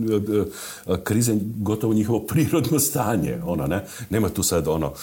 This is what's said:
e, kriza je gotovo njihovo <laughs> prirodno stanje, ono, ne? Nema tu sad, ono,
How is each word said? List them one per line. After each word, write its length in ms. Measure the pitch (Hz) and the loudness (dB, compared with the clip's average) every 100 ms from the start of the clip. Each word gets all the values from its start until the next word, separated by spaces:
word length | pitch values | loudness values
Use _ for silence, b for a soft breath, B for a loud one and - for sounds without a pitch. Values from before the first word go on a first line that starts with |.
| 113 107 101 104 98 B B B B | 2 2 2 0 0 B B B B
e, 160 | 90 | -2
kriza 280 | - 107 117 | 0 2 2
je 80 | 107 101 107 | 2 0 -2
gotovo 360 | 104 107 113 | -2 0 2
njihovo 260 | 110 107 117 - | 2 2 0 0
<laughs> 20 | |
prirodno 520 | 151 151 165 131 151 | 0 2 2 2 2
stanje, 580 | - 147 110 113 - - - | 2 0 0 0 0 -2 -2
ono, 220 | - 71 | -2 0
ne? 120 | 92 - B 117 | -2 -4 B -4
Nema 200 | - 104 | 0 0
tu 140 | - | 0
sad, 240 | 90 87 78 | 0 2 2
ono, 260 | 80 73 - | 0 -2 -6